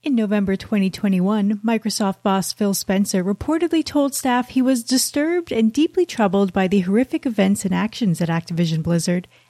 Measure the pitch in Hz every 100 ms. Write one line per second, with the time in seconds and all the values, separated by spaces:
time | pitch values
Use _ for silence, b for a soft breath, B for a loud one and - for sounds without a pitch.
0 | 311 247 208 208 196 190 - 208 190 -
1 | 208 190 180 214 202 208 220 220 220 -
2 | 202 185 208 190 180 - 208 190 - 190
3 | 202 196 180 202 - 320 330 330 - 294
4 | 277 - 269 247 247 262 254 262 233 254
5 | - 294 302 349 339 - 220 247 320 -
6 | 349 - 208 196 202 185 190 202 180 202
7 | 254 311 277 220 190 208 190 180 208 -
8 | 214 160 170 170 - 170 170 160 160 170
9 | 165 175 175 b b